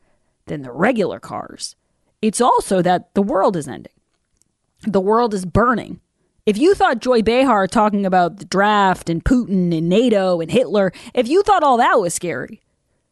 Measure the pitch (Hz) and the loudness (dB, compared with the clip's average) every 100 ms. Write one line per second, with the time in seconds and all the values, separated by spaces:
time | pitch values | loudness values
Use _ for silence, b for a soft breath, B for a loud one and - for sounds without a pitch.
0 | _ _ _ _ - 156 131 120 208 233 | _ _ _ _ -14 -12 -10 -4 -2 -2
1 | 165 92 - 107 - - - - _ _ | -4 -6 -12 -12 -12 -14 -16 -16 _ _
2 | _ _ 214 - 247 480 - 190 175 180 | _ _ -4 0 2 2 0 0 2 0
3 | - 202 202 190 240 180 131 80 - _ | -2 -4 -2 0 0 -2 -6 -12 -18 _
4 | _ _ _ _ _ _ _ _ - 196 | _ _ _ _ _ _ _ _ -4 -2
5 | 190 220 240 185 185 196 240 220 - - | 2 2 0 -2 -2 0 2 0 -6 -14
6 | _ _ _ _ - 208 330 403 370 247 | _ _ _ _ -4 2 2 2 2 0
7 | 247 247 208 240 269 208 190 233 214 202 | 0 0 2 2 2 2 2 2 0 0
8 | 190 185 175 196 - 185 208 208 190 175 | 0 2 2 -2 -4 0 2 4 2 0
9 | - 165 - 247 202 190 175 160 165 196 | -4 -4 0 0 0 0 0 0 0 2
10 | 247 202 185 175 160 240 151 202 190 - | 2 2 0 -2 -2 -2 0 0 0 -2
11 | B B 233 359 415 381 294 233 285 302 | B B 0 2 2 2 4 2 2 2
12 | 175 - 175 127 - 220 _ _ _ _ | 0 -4 -6 -8 -10 -16 _ _ _ _
13 | _ | _